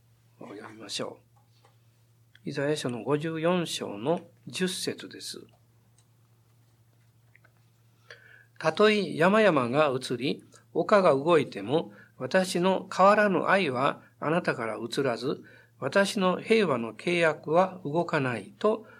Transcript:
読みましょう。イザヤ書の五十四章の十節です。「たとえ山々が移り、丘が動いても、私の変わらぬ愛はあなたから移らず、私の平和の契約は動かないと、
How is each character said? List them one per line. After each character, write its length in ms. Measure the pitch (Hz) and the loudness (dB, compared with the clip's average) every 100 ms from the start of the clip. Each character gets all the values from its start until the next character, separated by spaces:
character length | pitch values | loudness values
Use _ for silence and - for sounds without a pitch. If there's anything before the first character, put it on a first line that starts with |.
| _ _ _ - | _ _ _ -20
読 300 | - - 110 | -18 -18 -18
み 80 | 110 | -18
ま 60 | 101 | -12
し 120 | - | -8
ょ 180 | 107 - _ _ _ _ _ _ _ _ _ _ _ _ | -8 -12 _ _ _ _ _ _ _ _ _ _ _ _
う。 40 | - | -10
イ 40 | |
ザ 160 | 143 143 | -4 -2
ヤ 80 | 151 | -2
書 140 | 139 | -4
の 120 | 120 | -6
五 140 | 120 147 | -2 -2
十 240 | 160 160 | -2 -4
四 260 | 160 180 156 | -2 0 -2
章 300 | - 104 101 | -6 -8 -6
の 240 | 123 180 - _ - | -2 -4 -4 _ -12
十 220 | 123 180 | -6 -4
節 400 | 180 - - - | -4 -8 -8 -12
で 140 | - | -14
す。 180 | - - - _ _ _ _ _ _ _ _ _ _ _ _ _ _ _ _ _ _ _ _ _ _ _ _ _ - - - - _ - | -14 -14 -18 _ _ _ _ _ _ _ _ _ _ _ _ _ _ _ _ _ _ _ _ _ _ _ _ _ -20 -20 -20 -20 _ -4
「た 140 | 160 | -2
と 180 | 160 208 | 4 4
え 260 | 214 175 143 | 4 0 2
山 240 | 170 214 | 4 6
々 300 | 214 151 120 | 4 4 2
が 200 | 135 151 | 2 2
移 260 | 127 - 120 | 0 -4 -4
り、 280 | 135 208 - - _ | -4 -6 -10 -20 _
丘 260 | - 165 208 | -4 2 4
が 140 | 180 | 6
動 240 | 135 147 170 | 4 4 2
い 100 | 131 | 2
て 140 | - | -6
も、 300 | 98 151 - - - - | -2 -2 -2 -14 -20 -12
私 420 | 131 190 185 185 | -2 0 0 0
の 260 | 185 185 185 | 0 0 -2
変 120 | - 190 | 4 6
わ 100 | 214 | 6
ら 120 | 208 | 4
ぬ 160 | 175 - | 2 2
愛 220 | 190 170 | 2 2
は 320 | 123 135 - - - | 0 -2 -2 -12 -8
あ 80 | 143 | -2
な 140 | 170 | -2
た 120 | 175 | -2
か 120 | 123 113 | -4 -4
ら 100 | 107 | -6
移 260 | 113 131 | -6 -2
ら 140 | 135 113 | -2 -2
ず、 260 | 127 - - - _ - | -4 -8 -12 -20 _ -10
私 420 | 135 196 196 214 | -2 0 2 0
の 200 | 185 175 | 0 0
平 260 | 147 226 190 | 2 2 2
和 100 | 127 | 0
の 160 | 113 | -4
契 260 | 110 - 175 | -6 -2 2
約 320 | 165 147 - | 2 0 0
は 300 | 160 190 185 | 2 2 -2
動 200 | 147 156 | -6 -4
か 160 | 170 160 | -2 0
な 160 | 131 117 | -2 -4
い 180 | 95 - | -10 -2
と、 280 | 214 220 - | -2 -2 -6